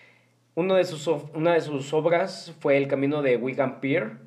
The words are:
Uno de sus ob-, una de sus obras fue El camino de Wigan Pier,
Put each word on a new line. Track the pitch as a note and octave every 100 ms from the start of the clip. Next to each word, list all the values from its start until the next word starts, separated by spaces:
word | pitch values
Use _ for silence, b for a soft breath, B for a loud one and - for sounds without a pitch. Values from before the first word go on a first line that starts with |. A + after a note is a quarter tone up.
| b b b b _
Uno | - F#3
de | F#3+
sus | F3+ D#3 E3+
ob-, | D3 - D#3
una | E3
de | E3+
sus | D3 C#3+ C3
obras | D#3 D#3 E3+ F#3+ - - D#3+
fue | D3 C#3
El | C#3
camino | C#3 C#3 D3+
de | C#3 A#2+
Wigan | B2+ C3+ C3 -
Pier, | C3+ D#3+ G#3+ -